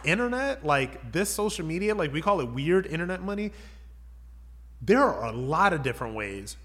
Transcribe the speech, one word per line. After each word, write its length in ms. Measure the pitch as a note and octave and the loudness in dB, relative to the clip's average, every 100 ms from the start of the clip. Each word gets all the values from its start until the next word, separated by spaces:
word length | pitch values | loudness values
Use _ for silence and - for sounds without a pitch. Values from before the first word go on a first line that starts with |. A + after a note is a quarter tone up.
internet, 640 | C#3+ G3 A#3+ B3 C#4 C4+ D3+ | 0 2 2 0 -2 -2 2
like, 440 | C#3+ C3 - A#2 | 2 2 -4 -4
this 200 | D#3+ G3+ | -2 0
social 340 | - G#3 G3+ | 0 -2 -2
media, 300 | D#3+ E3 G#3 | -4 -2 0
like, 180 | G#3+ D#3 | 0 0
we 80 | D3 | 0
call 200 | G3 G3 | 2 2
it 80 | B2 | 0
weird 340 | B2 C#3+ F#3 | -2 2 2
internet 380 | F#3 E3 F3 F#3 | 2 -2 -2 -4
money, 300 | F#3+ G3+ G#3 - - - - - - - - - - - - - | -4 -4 -6 -8 -16 -18 -20 -20 -20 -20 -20 -20 -20 -20 -18 -2
there 200 | A2+ A#3 | 4 6
are 220 | C4+ - | 6 2
a 80 | A#2 | -2
lot 400 | A2+ B2+ D#3+ G3 | -4 0 4 4
of 100 | E3 | 4
different 320 | C3 A#2 A#2+ | 0 -2 -4
ways 440 | A2 G#2 G2 G2+ - | -4 -4 -6 -10 -14